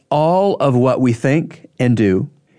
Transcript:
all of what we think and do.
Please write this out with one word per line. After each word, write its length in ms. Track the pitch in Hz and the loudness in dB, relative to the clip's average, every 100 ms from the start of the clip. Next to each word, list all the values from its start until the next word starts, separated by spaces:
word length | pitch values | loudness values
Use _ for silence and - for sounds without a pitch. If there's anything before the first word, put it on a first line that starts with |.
| - | -6
all 480 | 147 156 185 196 - | -2 0 0 0 0
of 180 | 139 123 | 0 2
what 240 | 127 123 | 2 0
we 140 | 127 | 0
think 560 | 117 135 151 170 - - - | 0 0 -2 -4 -12 -16 -4
and 160 | 123 113 | 0 2
do. 340 | 101 92 - _ _ | 2 0 -4 _ _